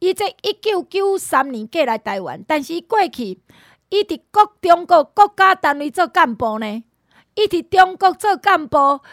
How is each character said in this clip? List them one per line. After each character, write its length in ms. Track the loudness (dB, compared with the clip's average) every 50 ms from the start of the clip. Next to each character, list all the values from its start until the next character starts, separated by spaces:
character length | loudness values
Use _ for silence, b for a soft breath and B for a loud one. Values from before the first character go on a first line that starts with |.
伊 120 | -4 -2 -2
这 160 | -2 -4 -6 -6 _ -8
一 100 | -8 -8 -4
九 220 | -4 -4 -4 -4 -4
九 340 | -4 -4 -2 -2 0 -2
三 340 | -4 -4 -2 -2 -2 -2 -2
年 160 | -6 -10 -12
过 180 | -6 -4 -2 -2
来 120 | 0 -2
台 240 | -4 -6 -8 -8 -8
湾， 240 | -8 -10 -12 -12 -6
但 160 | -4 -4 -4 -4
是 120 | -6 -8
伊 60 | -10
过 180 | -6 _ 0 0 0 0
去， 320 | -4 -6 -8 -8 -10 -12 _ b b b b b b b b _
伊 140 | -2 -2 -2
伫 180 | -2 -6 -10 -10 _
国-， 220 | 0 2 2 2 -2 _
中 240 | 2 2 4 2 4
国 180 | 4 4 4 4
国 280 | 2 _ 2 2 2 4
家 200 | 2 2 4 4
单 240 | 2 0 -2 -2 -2
位 120 | -4 -6
做 160 | -2 -2 -2
干 280 | 0 2 2 2 2 0
部 240 | -2 -4 -4 -4 -4
呢。 260 | -6 -8 -8 -10 -12 _ _ b b b b b b b _
伊 80 | -2 -2
伫 200 | 0 0 -4 -4 0
中 280 | 4 4 4 4 2
国 160 | 0 0 0 0
做 240 | 0 -2 -2 -2
干 300 | 0 2 0 0 0 0
部， 340 | -2 0 2 2 2 0 -2 B B